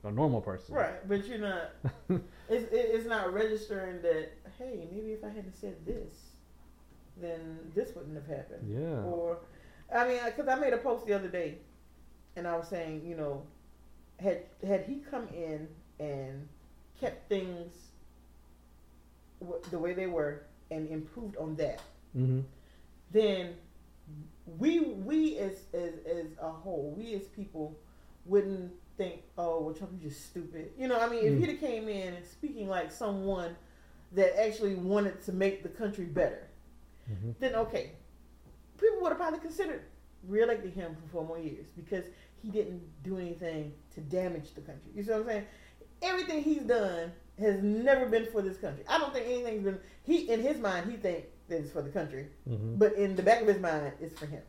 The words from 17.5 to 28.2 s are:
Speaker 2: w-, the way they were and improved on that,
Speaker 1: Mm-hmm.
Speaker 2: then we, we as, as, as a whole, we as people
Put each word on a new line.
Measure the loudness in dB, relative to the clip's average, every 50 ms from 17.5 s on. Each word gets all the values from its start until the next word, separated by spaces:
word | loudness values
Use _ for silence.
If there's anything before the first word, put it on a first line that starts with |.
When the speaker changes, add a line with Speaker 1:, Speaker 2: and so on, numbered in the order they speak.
| -6 -8 -10 -12 -14 -18 -20 -20 -20 -20 -20 -20 -20 -20 -20 -20 -20 -20 -20 -20 -20 -20 -20 -20 -20 -20 -20 -20 -20 -20 -20 -20 -20 -20 -20 -20 -14 -12
Speaker 2:
w-, | -8 -6 -6 -6 -6 -4
the | -4 -2
way | 0 0 0
they | 0 -2
were | 0 2 2 0 0 -2 -6 -12 -18 -20 -20 -12 -8
and | -6 -6 -4 -4
improved | -4 -6 -6 -8 -10 -10 -8 -8 -6
on | -6 -4 -4 0
that, | 0 0 0 -2 -6 -12 -16 -20 -20 -20 -6 0
Speaker 1:
Mm-hmm. | 2 4 4 4 2 0 -4 -10 -20 -20 -20 -20 -20 -20 -20 -20 -20 -18 4
Speaker 2:
then | 4 6 6 6 2 2 -2 -6 -8 -12 -16 -20 -20 -20 -20 -20 -20 -20 -18 -16 -16 -14 -14 -16 -18 -18 -16 -14 -4
we, | 2 4 4 6 6
we | 2 2 0 -4 -2 2 4 4 4 4 2
as, | 0 -2 -2 -4 -8 -10 -6 -4
as, | -4 -4 -4 -6 -8 -4
as | -4 -2 -2 -4 -6 -8 -6
a | -6 -6
whole, | -6 -6 -8 -6 -4 -4 -4 -4 -6
we | -8 -6 -6 -6
as | -6 -6 -8
people | -10 -10 -10 -8 -6 -6 -6 -6 -8 -14 -18 -20 -20 -20 -20 -20 -20 -18